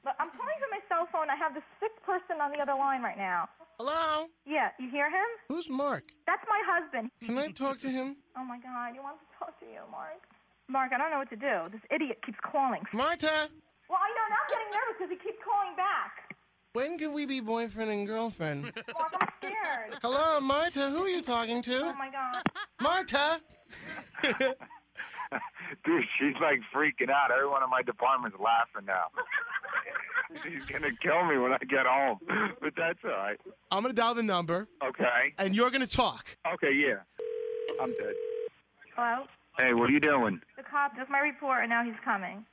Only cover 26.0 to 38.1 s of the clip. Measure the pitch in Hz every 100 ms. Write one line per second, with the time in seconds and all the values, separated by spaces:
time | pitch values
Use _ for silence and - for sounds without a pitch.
26 | 123 - 139 131 156 139 107 131 151 -
27 | 123 139 135 123 139 139 131 127 123 110
28 | 123 135 120 95 107 117 117 107 98 92
29 | 82 - 508 554 - - - 523 - -
30 | - 508 - 311 285 160 139 - 147 -
31 | - 160 175 139 123 131 131 135 127 135
32 | 135 104 175 208 208 180 151 151 165 175
33 | - 107 101 104 - - _ 190 240 233
34 | 233 233 220 180 165 170 214 - 131 -
35 | 123 120 139 147 190 202 247 269 262 -
36 | 220 120 - - 165 180 151 139 143 101
37 | - - - - - - - - 131 -
38 | 104